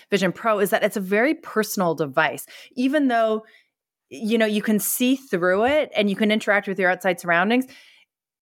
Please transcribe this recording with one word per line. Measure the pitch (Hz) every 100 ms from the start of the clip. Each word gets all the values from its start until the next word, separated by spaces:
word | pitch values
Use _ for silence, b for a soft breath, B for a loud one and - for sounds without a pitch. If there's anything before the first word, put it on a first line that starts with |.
| -
Vision | 196 185
Pro | - 226 208
is | 196
that | 214
it's | 202 220
a |
very | 185 208 277 320
personal | - 220 208 202 170
device, | 156 151 165 151 131 - B B -
even | 262 302 269
though, | 233 220 214 b b b _ _ _ _
you | 139 214 226
know, | 220
you | 214
can | 220 214
see | - - 254 262
through | - 180 180 190 247
it | 302 262 -
and | 208
you | 190
can | 214
interact | 214 214 202 202
with | 190
your | 180
outside | 180 190 180
surroundings. | 175 170 196 247 254 B B B _ _ _ _